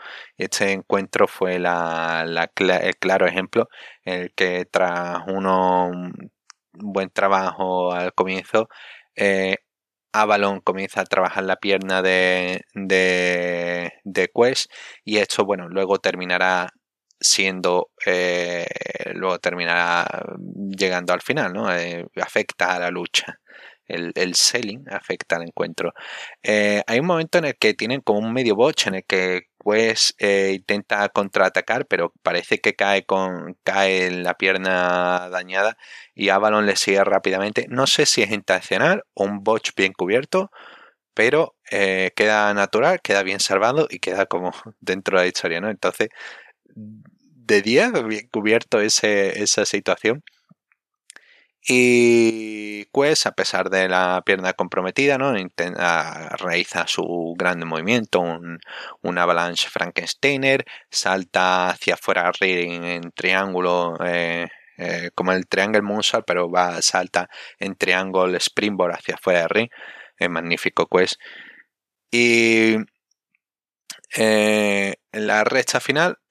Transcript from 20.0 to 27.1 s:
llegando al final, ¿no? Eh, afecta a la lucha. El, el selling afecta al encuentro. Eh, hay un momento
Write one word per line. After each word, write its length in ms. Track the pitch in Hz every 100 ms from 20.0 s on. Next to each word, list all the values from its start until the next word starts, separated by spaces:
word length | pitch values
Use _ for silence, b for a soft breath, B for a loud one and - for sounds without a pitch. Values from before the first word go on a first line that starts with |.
| - - - - 92 92 98 95
llegando 360 | 95 90 90
al 80 | 90
final, 320 | - 143 101
¿no? 200 | 95 110
Eh, 320 | 87 87 87 - -
afecta 540 | - 107 104 - 90 90
a 40 |
la 120 | 90
lucha. 480 | 90 87 - - - _ B B B -
El, 280 | 87 85 85
el 200 | 92 87
selling 500 | - 123 110 98 -
afecta 460 | 98 - - - 85
al 80 |
encuentro. 500 | 85 - 85 80 87 - B B B B
Eh, 420 | - 107 104 104 -
hay 120 | 117
un 60 |
momento 320 | 170